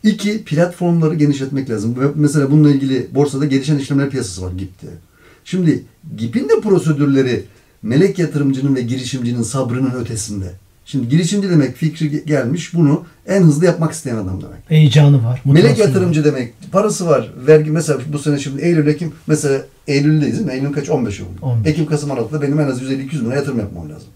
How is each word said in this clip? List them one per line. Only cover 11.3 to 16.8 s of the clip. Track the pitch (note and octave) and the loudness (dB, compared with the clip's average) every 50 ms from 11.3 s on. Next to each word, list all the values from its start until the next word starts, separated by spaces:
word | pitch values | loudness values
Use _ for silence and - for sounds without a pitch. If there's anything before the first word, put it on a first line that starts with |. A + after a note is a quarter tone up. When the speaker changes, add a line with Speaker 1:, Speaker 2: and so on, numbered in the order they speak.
| G#3 G3+ G3 F#3+ | -2 -2 0 2
Speaker 1:
demek | F3 D#3 C3+ B2 - | 2 2 2 0 -2
fikri | - E3 D#3 - - D#3+ | -4 -4 -4 -2 -2 -4
ge-, | D3 D3 D3 - | -4 -4 -4 -2
gelmiş, | D3 D3+ C3+ A#2 A#2+ C#3 - - - - | -2 -2 0 0 -2 -4 -4 -6 -4 0
bunu | E3+ E3 C#3 D3+ E3+ - - - _ _ | 2 4 4 2 0 -2 -10 -20 _ _
en | - F#3 G3 | -2 2 4
hızlı | F3+ D#3 C#3 D3+ F3+ | 4 4 4 4 2
yapmak | F3 E3 - D#3+ D3+ | 2 2 0 -2 -4
isteyen | - - - C3+ A#2 | -4 -6 -8 -6 -6
adam | A2 G2 F2+ F#2 F#2 | -6 -6 -6 -8 -8
demek. | G2 - - - - _ | -10 -14 -18 -20 -6 _
Speaker 2:
Heyecanı | D#3+ D#3 D#3 C#3 A2+ D3+ D3 C#3+ C#3+ C3+ A2+ | 4 6 6 6 6 6 6 6 6 4 2
var, | A#2 B2+ - - | 0 -4 -2 0
Speaker 1:
Melek | C#3 C#3+ E3 | 4 4 6
Speaker 2:
motivasyonu | G3+ A#3+ A3 A3 G#3+ G3 | 6 4 4 4 2 2
Speaker 1:
yatırımcı | C3 G3 F#3 E3+ D#3 D#3 | 2 2 2 2 0 2
Speaker 2:
var. | D3 | 2
Speaker 1:
demek, | D3 C#3 C3 A#2+ A2+ - _ - - | 0 0 -2 -8 -10 -12 _ -18 -2
parası | - F#3+ | 0 0